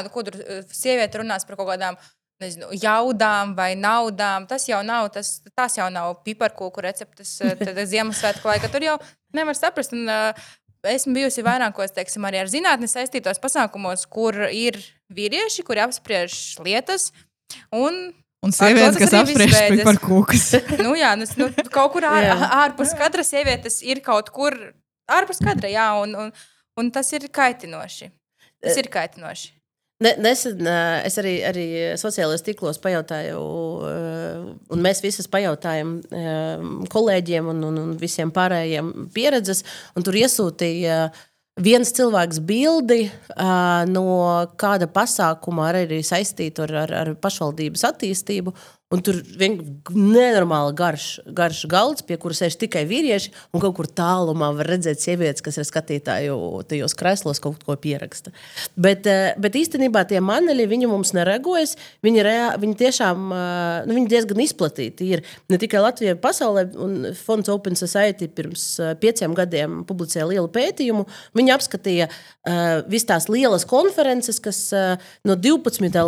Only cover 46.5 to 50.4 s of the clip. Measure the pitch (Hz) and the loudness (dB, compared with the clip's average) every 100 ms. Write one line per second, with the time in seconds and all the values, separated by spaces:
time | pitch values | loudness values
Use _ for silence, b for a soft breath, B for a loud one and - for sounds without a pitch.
46.5 | 160 151 151 156 156 160 151 196 - 151 | -6 -4 -4 -4 -4 -4 -4 -4 -2 -4
47.5 | 156 151 165 247 - 196 185 - 196 180 | -4 -6 -2 -2 -2 -4 -4 -4 -4 -6
48.5 | - B B - 180 196 180 - 104 190 | -10 B B -4 -2 0 -2 -4 -2 0
49.5 | 190 151 143 - 196 202 233 247 214 | 0 -6 -14 -4 2 6 6 6 4